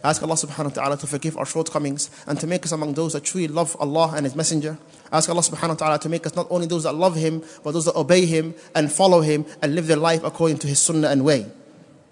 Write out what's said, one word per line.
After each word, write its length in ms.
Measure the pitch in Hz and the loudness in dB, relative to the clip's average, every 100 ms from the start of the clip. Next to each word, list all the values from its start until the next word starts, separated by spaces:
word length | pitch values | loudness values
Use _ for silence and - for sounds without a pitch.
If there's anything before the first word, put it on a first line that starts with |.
I 60 | 143 | 0
ask 120 | 156 | 0
Allah 140 | 156 160 | -2 -4
subhanahu 400 | 151 147 147 139 | -4 -6 -6 -4
wa 20 | |
ta'ala 160 | 135 143 | -4 -4
to 100 | 143 | -6
forgive 300 | 139 160 151 | -6 -6 -6
our 80 | 135 | -6
shortcomings 680 | 160 160 156 147 139 - - - | -4 -4 -4 -4 -6 -8 -10 -6
and 120 | 147 | -6
to 80 | 160 | -2
make 180 | 180 170 | -4 -4
us 60 | |
among 220 | 160 151 | -4 -4
those 200 | 143 165 | -2 -2
that 100 | 156 | -4
truly 240 | - 185 160 | -6 -4 -2
love 280 | 151 165 - | -2 -2 -2
Allah 340 | 147 151 165 156 | -2 2 2 2
and 100 | 139 | -2
His 100 | 135 | -2
Messenger. 420 | 160 160 151 156 - - - | -2 0 -2 -8 -16 -20 -2
I 60 | 151 | 0
ask 120 | 156 | 2
Allah 120 | 170 | 0
subhanahu 280 | 165 156 170 | 0 -2 -4
wa 120 | 160 | -2
ta'ala 180 | 156 147 | 0 0
to 100 | 160 | 0
make 180 | 165 160 | -4 -4
us 80 | 170 | -4
not 120 | 170 | -2
only 180 | 180 170 | -2 -2
those 160 | 170 | -2
that 100 | 156 | -2
love 220 | 147 185 160 | 2 2 2
Him, 260 | 160 160 156 - | -2 -2 -8 -12
but 80 | 151 | -4
those 140 | 156 160 | -2 0
that 100 | 165 | 0
obey 300 | 143 180 180 | 4 6 6
Him 280 | 160 160 165 - 160 | 2 -2 -8 -6 0
and 160 | 151 | 0
follow 300 | - 190 175 | 4 6 6
Him 240 | 156 151 156 - | 6 2 -2 -4
and 120 | 151 | -2
live 140 | 156 160 | 0 2
their 100 | 156 | 2
life 260 | 165 165 | 4 2
according 340 | 151 - 165 143 | -2 0 0 0
to 80 | 147 | -2
His 120 | 143 | 0
sunnah 300 | - 165 151 | 2 2 2
and 140 | 139 | 2
way. 220 | 135 139 104 - - - - - _ | 4 2 0 -14 -20 -20 -20 -20 _